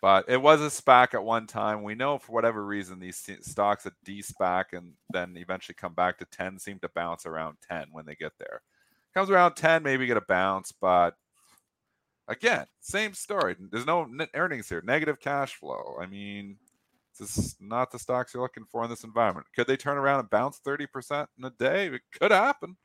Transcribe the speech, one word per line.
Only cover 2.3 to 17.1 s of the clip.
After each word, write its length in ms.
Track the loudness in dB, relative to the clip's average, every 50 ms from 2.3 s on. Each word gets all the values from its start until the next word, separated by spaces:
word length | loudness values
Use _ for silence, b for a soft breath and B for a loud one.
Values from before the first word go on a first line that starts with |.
whatever 340 | -2 2 2 2 2 0 -6
reason, 360 | -6 -6 -6 -6 -8 -12 -14
these 200 | -14 -14 -14 -14 -14 -14
s-, 220 | -16 -16 -14 -12
stocks 320 | -2 0 2 2 2 0 -2
that 120 | -14 -14 _ _
de-SPAC 640 | -14 -14 -12 -12 -14 -6 _ 0 0 0 0 -2 _ -8
and 200 | -16 -16 -16 -20 _ _ _
then 260 | -6 -6 -6 -6 -10
eventually 380 | -16 -8 -8 -8 -8 -8 -14 -16
come 180 | -10 -10 -8 -2
back 260 | 0 0 0 0 _
to 60 | -12
ten 300 | _ -10 -8 -8 -8 -8
seem 220 | -10 -14 -14 -14 -10
to 100 | -10 -8 _
bounce 320 | -6 -4 -4 -6 -8 -10
around 300 | -10 -8 -8 -8 -8 -10 _ -14 _
ten 200 | -10 -10 -10 -12
when 160 | -16 -18 -18
they 80 | -18 -14
get 160 | _ -12 -12 _ _
there. 240 | -16 -14 -14 -16 _ _ _ _ _ _ _ _ _ _ _
Comes 160 | -4 0 4
around 280 | 6 6 6 6 4
ten, 260 | 2 2 4 4 4 2
maybe 240 | 2 0 0 2
get 100 | 2 2
a 40 | 0
bounce, 500 | 2 2 2 2 4 2 0 -2 -4 -10
but 460 | -12 _ 2 4 6 6 6 4 2 _ _ _ _ b b b b b b _ _ _ _ _ _ _ _ _ _ _ _ -10
again, 380 | -10 -2 0 0 0 0 -2 _ _ _
same 340 | -14 -6 -4 -4 -4 -4 -6
story. 440 | -12 -8 -6 -2 0 0 0 -2 -6
There's 280 | -10 -8 -6 -4 0
no 160 | 2 0 0 0
n-, 260 | -2 -6 -8 -8 -6 -2
earnings 340 | -2 -2 -2 -2 -6 -8 -6
here. 140 | -6 -6 -2
Negative 360 | 0 0 0 2 0 -4 -4
cash 380 | -4 -4 -2 -2 -2 -4 -8
flow. 400 | -14 -10 -10 -8 -8 -8 -10 -10 -10
I 60 | -12
mean, 520 | -12 -12 -12 -12 -10 -10 -12 -12 -14 -16 _ _ _ _ _ _ _ _ _ _ _